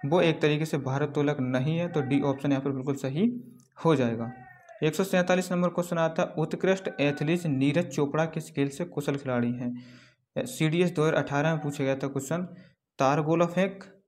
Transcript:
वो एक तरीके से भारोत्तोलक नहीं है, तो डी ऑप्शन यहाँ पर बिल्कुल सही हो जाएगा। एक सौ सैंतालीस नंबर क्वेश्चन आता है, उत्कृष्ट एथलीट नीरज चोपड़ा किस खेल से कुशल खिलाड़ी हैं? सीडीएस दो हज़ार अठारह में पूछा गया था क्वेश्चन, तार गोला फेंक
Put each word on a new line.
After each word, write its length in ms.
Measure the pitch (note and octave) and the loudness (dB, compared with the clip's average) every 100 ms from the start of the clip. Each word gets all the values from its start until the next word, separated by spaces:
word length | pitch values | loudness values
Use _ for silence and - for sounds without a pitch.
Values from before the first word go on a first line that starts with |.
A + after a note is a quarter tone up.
| C#3+ | 2
वो 140 | F3 | 4
एक 180 | E3+ D#3 | 4 4
तरीके 240 | D3+ D3 D#3 | 2 2 0
से 120 | D3+ | -2
भारोत्तोलक 580 | C3 C3+ D3 C#3+ C#3+ C#3+ | -2 -2 -2 0 0 0
नहीं 360 | B2+ B2+ C#3 E3 | 0 0 0 -2
है, 100 | F3 | 0
तो 120 | E3 | -2
डी 180 | B2+ C#3+ | 2 2
ऑप्शन 280 | C#3+ C#3 C#3+ | 2 0 0
यहाँ 120 | C3+ | 0
पर 80 | C#3 | 0
बिल्कुल 240 | C#3 C#3 C#3+ | -4 -4 -4
सही 280 | C3 C#3+ A#3 - - - - - E3 | -4 0 0 0 -12 -20 -20 -2 2
हो 100 | D3 | 4
जाएगा। 360 | A#2+ A2+ A#2 - - - - - | 2 -2 -6 -10 -18 -20 -20 -2
एक 120 | D#3 D3+ | -2 0
सौ 80 | |
सैंतालीस 480 | F#3+ F#3 F3+ F#3 F3+ | 0 0 2 2 2
नंबर 180 | F3+ F3+ | 0 0
क्वेश्चन 280 | E3+ F3 E3+ | 0 -2 0
आता 260 | D#3+ D#3+ | 0 0
है, 100 | F3 - | -2 -2
उत्कृष्ट 520 | D#3+ - F3+ F#3+ - - | -4 0 0 0 -2 0
एथलीट 440 | C#3+ C#3+ D3+ F3 F3 | 0 0 0 0 0
नीरज 400 | C3+ C#3 C#3+ F3 | 2 2 2 0
चोपड़ा 380 | - C#3+ D3+ D#3+ | 0 0 0 -2
किस 240 | D#3+ - | -2 -8
खेल 180 | - C#3 | -2 -2
से 160 | - F3 | -2 -6
कुशल 280 | - C#3+ C#3 | -4 -4 -4
खिलाड़ी 360 | C3 B2 A#2+ | -2 0 0
हैं? 220 | B2 B2 B2 - - - _ _ - | -2 -4 -8 -12 -20 -20 _ _ -8
सीडीएस 560 | - - D#3+ E3+ F3+ | -6 -2 0 2 2
दो 120 | F3 | 2
हज़ार 120 | D#3+ D3+ | 2 2
अठारह 380 | C#3+ C#3+ D#3 | 0 0 2
में 80 | D#3+ | 0
पूछा 220 | D3+ C#3+ | -4 -2
गया 120 | C3+ C3+ | -2 0
था 120 | C#3 | -2
क्वेश्चन, 380 | C#3 C3 E3 F3+ - - _ _ - | -4 -4 -4 -4 -10 -20 _ _ 0
तार 220 | C3+ D3 | 4 4
गोला 240 | D#3 E3 E3+ | 4 4 4
फेंक 360 | E3+ F#3+ F#3+ - - | 2 0 -2 -18 -20